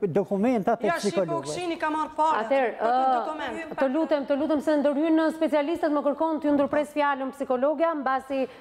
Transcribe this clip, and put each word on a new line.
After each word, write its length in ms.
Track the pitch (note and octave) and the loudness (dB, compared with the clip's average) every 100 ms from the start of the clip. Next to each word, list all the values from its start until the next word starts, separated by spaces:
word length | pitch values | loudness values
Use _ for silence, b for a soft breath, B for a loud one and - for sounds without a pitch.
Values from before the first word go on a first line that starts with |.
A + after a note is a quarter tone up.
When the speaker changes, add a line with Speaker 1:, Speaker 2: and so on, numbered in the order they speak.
| G3 | 0
Speaker 1:
dokumentat 720 | F3+ - G3 A#3 A#3+ F#3+ - | 0 0 0 0 0 0 0
e 40 | - | 0
Speaker 2:
Ja, 60 | |
shi, 180 | E4 G3+ | 0 0
po 100 | E4 | 0
Speaker 1:
psikologëve. 240 | C#4 E4+ C4+ | 0 -2 -4
Speaker 2:
këshini 320 | F4 F4 E4 | -6 -4 -2
ka 120 | D#4 | -2
marrë 220 | D#4 D#4 D#4 | -2 -4 0
pare, 300 | D#4 D4 A3 | 2 2 2
Speaker 3:
Atëherë, 240 | C#4 A#3 | 2 0
Speaker 2:
për 160 | - A3+ | 0 0
këtë 220 | B3+ C4 | 2 2
Speaker 3:
ë, 60 | B3 | 0
Speaker 2:
dokument. 580 | A3 D4+ C#4 E4 D#4+ - | -2 -6 -6 -8 -8 -2
Speaker 3:
të 100 | C4+ | 0
lutem, 320 | D4 D#4+ D4 C4+ | 0 0 0 0
të 120 | C#4 | -2
lutem 220 | D4+ D4+ | 0 0
se 100 | D#4+ D4 | 2 2
ndërhyjnë 480 | C#4 C#4+ E4 D#4+ D#4+ D#4 | 2 2 2 4 2 0
specialistët, 560 | D#4 D4 C#4+ F4 D#4+ | 0 2 0 0 0
më 120 | D4 C#4+ | 0 0
kërkon 340 | C#4 D#4+ D#4 | 0 0 0
t'ju 120 | D4 C#4+ | 2 2
ndërpres 380 | C#4 D4+ D4 D4 | 2 0 -2 0
fjalën 360 | C#4+ C4+ C4 | 0 0 -4
psikologja, 600 | - C4+ B3+ C#4 D4 E4 D#4 | -6 -2 0 0 2 0 0
mbasi 520 | C4 C4 B3+ C4+ B3+ B | -2 -2 -2 -4 -4 B